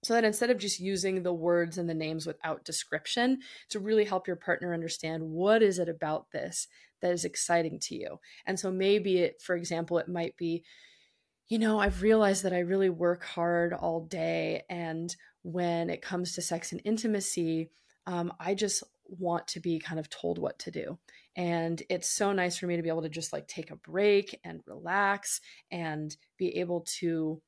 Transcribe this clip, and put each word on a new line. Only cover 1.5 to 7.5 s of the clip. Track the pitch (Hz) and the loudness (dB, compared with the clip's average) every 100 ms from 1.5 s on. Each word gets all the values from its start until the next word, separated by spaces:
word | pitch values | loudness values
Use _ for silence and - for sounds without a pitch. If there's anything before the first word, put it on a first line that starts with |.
| 175 170 175 | 4 2 -2
and | 170 | -2
the | |
names | 160 156 160 | -2 -2 -4
without | 156 - 160 156 | -6 -6 -6 -6
description, | - 160 - 151 - - 247 262 - - - | -6 -8 -4 -6 -2 0 2 2 -4 -20 -8
to | 214 | -6
really | 202 220 | 2 4
help | 208 185 180 | 4 0 -2
your | 175 | -4
partner | - 180 175 | -2 -2 0
understand | 170 165 - 160 160 | -4 -4 -6 -4 -4
what | 160 160 190 220 | -4 0 6 8
is | 214 180 | 6 4
it | 170 | -2
about | 156 156 156 - | -2 -2 -2 -4
this | - 185 - - _ - _ | -8 -6 -6 -8 _ -20 _
that | 180 | 0
is | 175 | 0
exciting | 175 - - | -2 -4 2